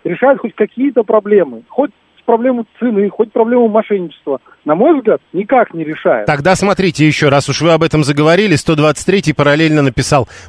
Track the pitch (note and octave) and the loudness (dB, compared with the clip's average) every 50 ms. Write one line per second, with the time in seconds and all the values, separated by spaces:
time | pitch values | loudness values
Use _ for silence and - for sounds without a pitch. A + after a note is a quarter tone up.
0 | _ - - - B3 C#4 C4+ - - A3+ - - - - _ A#3 C4 C#4+ A#3 B3+ | _ -8 -4 0 2 2 2 0 -2 -10 -4 -4 -4 -4 _ -4 -4 0 0 -2
1 | G#3+ G#3 A3 G#3+ G3 G#3 G#3 G3+ E3+ C3+ A#2+ A2+ - _ - - D4 - - _ | 0 2 0 0 2 2 2 2 2 0 -4 -14 -18 _ -4 -4 -4 -4 -6 _
2 | _ _ _ _ _ - A#3+ A3+ A#3 C4 B3 A#3+ A3+ - _ - A3 B3+ A3 G3 | _ _ _ _ _ -2 -2 0 0 -2 -2 -2 -6 -10 _ -6 -4 -2 0 0
3 | G#3 G3 - - A#3 A3+ _ B3 A3 A#3 B3 B3 A#3 A3 G3+ A3 G#3 - G#3 G3 | -2 -2 -2 -2 -4 -2 _ -2 0 2 2 2 2 2 0 -2 -2 0 -4 -4
4 | F3 D#3 - _ _ D3+ C3+ B2 - _ _ _ _ D3+ D3+ E3+ A#3 E4 E4 C4+ | -4 -8 -12 _ _ -8 -8 -8 -8 _ _ _ _ -4 0 2 2 2 2 2
5 | A3 G#3+ E3 - - _ - F3 G#3 - C4+ B3 G#3+ - - E3 D#3+ D3+ D#3 - | 2 0 -2 -2 -4 _ -8 -8 -2 0 2 0 0 0 -4 -8 -8 -8 -8 -4
6 | - F#3 C#3+ A2+ G#2 G#2+ D3+ C#3+ C#3+ F3+ F#3 - F#3 G3+ F#3+ - F#3+ F3+ - - | -2 -2 0 0 0 -2 -2 0 2 0 0 2 0 0 0 0 0 -2 0 2
7 | D3+ D#3 C#3+ - D#3 C#3+ C3+ C#3+ - - B2 - D3 E3+ E3 D#3+ E3 D#3+ - D#3 | 2 2 2 2 0 2 2 2 0 -2 -4 -2 2 2 2 2 2 0 0 0
8 | D3 B2+ D3 C#3+ D3+ D#3 E3+ F#3 G#3+ G#3 D#3+ C3+ - - D#3+ D3 D3 D3+ C#3+ - | 0 0 0 0 2 2 2 2 2 2 0 0 0 -2 0 2 2 0 0 -2
9 | - - F3+ G3+ - D3+ D3+ - D3 C#3+ C#3+ D3+ E3 D#3+ D3+ D3+ C#3+ C3+ A2+ - | -2 -2 -2 0 0 -2 -2 0 0 0 2 2 2 2 2 2 0 0 -2 -4
10 | C3 - D3+ C#3 A#2 - - - - | -2 0 0 0 0 -2 -10 -20 -12